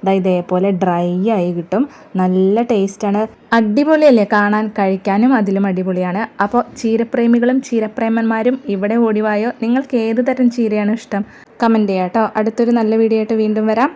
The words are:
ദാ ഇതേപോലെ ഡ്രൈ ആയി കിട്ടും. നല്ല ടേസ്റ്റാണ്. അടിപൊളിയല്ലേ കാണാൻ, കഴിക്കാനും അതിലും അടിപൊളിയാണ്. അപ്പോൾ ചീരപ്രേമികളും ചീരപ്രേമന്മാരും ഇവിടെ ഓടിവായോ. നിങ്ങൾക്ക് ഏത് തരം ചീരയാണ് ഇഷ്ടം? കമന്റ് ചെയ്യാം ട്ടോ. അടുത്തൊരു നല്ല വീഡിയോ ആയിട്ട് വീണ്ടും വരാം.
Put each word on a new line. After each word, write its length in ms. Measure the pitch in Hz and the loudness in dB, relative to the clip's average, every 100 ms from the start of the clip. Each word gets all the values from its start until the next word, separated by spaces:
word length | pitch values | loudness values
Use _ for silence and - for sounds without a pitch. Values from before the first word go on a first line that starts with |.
| 185 | 0
ദാ 80 | 196 | 0
ഇതേപോലെ 520 | 185 180 175 180 196 185 | 0 -2 -2 -2 0 0
ഡ്രൈ 240 | 180 175 175 180 202 214 | 0 0 -2 -2 0 0
ആയി 120 | 175 175 | -2 -4
കിട്ടും. 280 | 170 214 277 - - 190 | -4 -2 -4 -6 -10 -2
നല്ല 440 | 185 185 190 208 240 | 0 2 2 2 0
ടേസ്റ്റാണ്. 520 | 220 196 - 208 202 220 - - 233 | 0 -2 -4 -4 -2 -4 -8 -2 0
അടിപൊളിയല്ലേ 720 | 220 208 294 311 302 240 202 208 | 2 0 2 4 6 4 4 2
കാണാൻ, 320 | 208 214 214 214 | 2 0 -2 -2
കഴിക്കാനും 540 | 196 190 202 196 240 262 | -2 -2 -2 2 2 2
അതിലും 280 | 202 196 196 | 2 0 0
അടിപൊളിയാണ്. 520 | 185 185 180 180 185 226 - 202 | -2 -2 -2 -2 -4 -6 -4 -2
അപ്പോൾ 180 | 240 - - | 0 -4 -6
ചീരപ്രേമികളും 800 | 226 226 233 - 233 240 240 262 269 | -2 -2 -2 0 2 2 2 0 -2
ചീരപ്രേമന്മാരും 880 | 233 214 214 226 226 226 220 220 262 - 202 | -4 -4 -4 -2 -2 -2 0 -2 -2 -6 -4
ഇവിടെ 220 | 202 233 226 | -2 0 0
ഓടിവായോ. 440 | 214 214 208 226 - 226 | 0 0 -2 -4 -4 -2
നിങ്ങൾക്ക് 320 | 247 277 247 226 | -2 0 -2 0
ഏത് 160 | 226 247 | 0 -2
തരം 200 | 254 247 233 | 0 0 0
ചീരയാണ് 360 | 226 208 208 226 | -2 0 -2 -4
ഇഷ്ടം? 240 | - 196 202 - - - | -4 -6 -6 -12 -20 -2
കമന്റ് 300 | 233 220 208 | 2 2 2
ചെയ്യാം 160 | 190 180 | 0 -2
ട്ടോ. 100 | 226 214 214 | 0 -2 -2
അടുത്തൊരു 320 | 214 220 233 240 | -4 0 0 2
നല്ല 160 | 214 220 | 2 2
വീഡിയോ 180 | 220 220 | 2 0
ആയിട്ട് 120 | 214 226 | 0 -2
വീണ്ടും 240 | 214 214 214 | 0 0 0
വരാം. 180 | 220 285 | 0 -2